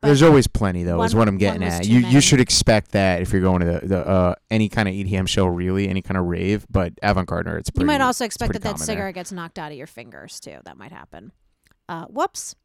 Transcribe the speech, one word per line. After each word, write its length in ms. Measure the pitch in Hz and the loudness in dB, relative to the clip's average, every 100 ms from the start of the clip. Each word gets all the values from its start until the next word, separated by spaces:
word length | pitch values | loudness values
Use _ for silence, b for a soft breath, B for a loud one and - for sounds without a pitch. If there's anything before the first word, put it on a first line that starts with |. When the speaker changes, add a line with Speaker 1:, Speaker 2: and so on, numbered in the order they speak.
Speaker 1:
but 60 | 147 | 4
Speaker 2:
There's 160 | 143 | 6
always 240 | 160 147 120 | 8 6 4
plenty, 380 | - 101 90 | 0 -2 -2
though, 180 | 87 85 | -2 0
is 100 | - | 2
Speaker 1:
one, 40 | 110 | 2
Speaker 2:
what 60 | 110 | 2
I'm 80 | 98 | 2
getting 240 | 101 90 | 0 0
Speaker 1:
one 80 | 90 | -2
was 100 | 85 | -2
Speaker 2:
at. 40 | |
Speaker 1:
too 60 | 95 | 2
Speaker 2:
You, 60 | 120 | 2
you 40 | 117 | 4
Speaker 1:
many. 140 | 135 | 4
Speaker 2:
should 200 | 139 143 | 4 4
expect 520 | 123 - - 107 - | 4 2 2 2 2
that 280 | 104 95 87 | 0 2 0
if 120 | 92 | 0
you're 100 | 101 | 2
going 180 | 92 90 | 2 2
to 200 | 85 85 | 2 -2
the, 60 | 92 | -2
the, 180 | 95 78 | -2 2
uh, 260 | 95 90 92 _ | 2 2 0 _
any 180 | 110 107 | 0 0
kind 200 | - 101 | 0 -2
of 60 | |
E 80 | 95 | -2
D 140 | 95 95 | -4 -2
M 100 | 95 | -2
show, 200 | - 92 | 0 0
really, 420 | 87 90 95 98 | 0 -2 -2 -2
any 120 | 95 | -4
kind 160 | - 95 | -4 -4
of 80 | 87 | -4
rave. 380 | 87 90 104 - | -2 -2 -4 -2
But 220 | 101 87 - | -2 -2 -4
Avant 240 | 104 95 90 | -2 -2 -2
Gardner, 300 | 85 85 82 | -6 -6 -8
it's 100 | - | -6
Speaker 1:
You 40 | |
Speaker 2:
pretty, 140 | - 277 | -2 0
Speaker 1:
might 140 | 294 | 0
also 240 | 254 247 | 0 -2
Speaker 2:
it's 120 | 233 - | -6 -6
Speaker 1:
expect 140 | 233 | -6
Speaker 2:
pretty 100 | 196 | -4
Speaker 1:
that 60 | 214 | -6
that 60 | 208 | -6
Speaker 2:
common 100 | - | -6
there. 80 | 214 | -6
Speaker 1:
cigarette 180 | 196 180 | -8 -10
gets 160 | 175 | -14
knocked 260 | 180 170 - | -14 -14 -14
out 140 | 151 | -14
of 40 | 147 | -14
your 120 | 147 | -18
fingers, 500 | - 123 71 - - | -20 -20 -20 -20 -20
too. 200 | - 71 | -18 -20
That 140 | - 65 | -20 -20
might 140 | 98 | -20
happen. 400 | - - 80 104 _ _ _ _ _ - | -20 -20 -20 -20 _ _ _ _ _ -14
Uh, 160 | 165 | -14
whoops. 500 | 165 226 370 - - - | -12 -6 -6 -8 -16 -18